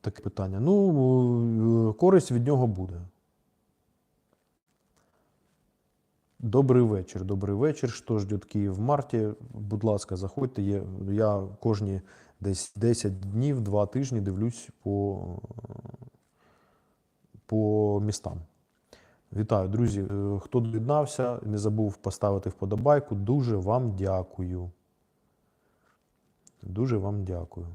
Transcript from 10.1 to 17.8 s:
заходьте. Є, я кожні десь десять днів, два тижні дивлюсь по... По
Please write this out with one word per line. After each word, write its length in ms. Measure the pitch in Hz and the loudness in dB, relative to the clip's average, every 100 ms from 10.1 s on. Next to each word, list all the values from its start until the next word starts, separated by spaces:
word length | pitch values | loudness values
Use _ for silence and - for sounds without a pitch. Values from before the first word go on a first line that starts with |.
| 92 | -6
заходьте. 460 | 95 - 131 131 | -6 -4 -6 -2
Є, 200 | 101 101 95 95 98 | -2 -2 -4 -8 -4
я 320 | 104 110 104 95 98 | 2 2 2 -4 -4
кожні 400 | 117 104 101 95 - - - _ | -2 0 0 -4 -8 -20 -20 _
десь 320 | 98 92 - - | -4 -4 -6 -2
десять 440 | 117 117 107 95 | 2 2 0 -4
днів, 400 | 98 104 139 135 | -6 -2 -2 -2
два 260 | 104 104 104 | 0 0 0
тижні 340 | 127 135 120 | -2 -2 -2
дивлюсь 480 | 101 95 113 120 - - | -2 -2 -2 -4 -16 -12
по... 420 | - 101 101 95 90 87 - 117 117 - 117 - - _ _ _ _ _ _ _ _ _ _ _ _ - _ | -4 -2 -2 -4 -8 -12 -12 -16 -14 -16 -16 -18 -20 _ _ _ _ _ _ _ _ _ _ _ _ -20 _
По 540 | 110 107 107 | 0 2 2